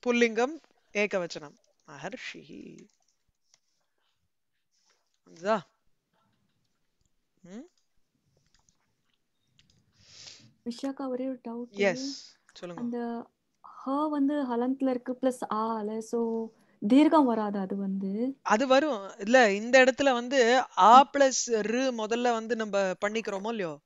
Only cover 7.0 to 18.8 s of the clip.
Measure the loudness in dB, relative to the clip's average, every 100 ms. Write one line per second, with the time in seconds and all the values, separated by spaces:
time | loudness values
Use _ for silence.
7 | _ _ _ _ -20 -20 -20 _ _ _
8 | _ _ _ _ _ _ _ _ _ _
9 | _ _ _ _ _ _ _ _ _ _
10 | _ -20 -20 -20 -20 _ -14 -10 -10 -8
11 | -8 -6 -6 -8 -12 -12 -14 -2 -2 -2
12 | -8 -12 -18 _ _ -20 -16 -10 -8 -8
13 | -8 -10 -14 _ _ _ -20 -14 -6 -4
14 | -2 0 0 0 -2 -2 -4 -2 -2 -4
15 | -6 -4 -4 -4 -6 -6 -4 -4 -6 -8
16 | -6 -4 -4 -4 -8 _ _ _ 4 6
17 | 6 6 4 0 -2 -6 -6 -6 -6 -6
18 | -6 -6 -6 -6 0 0 4 2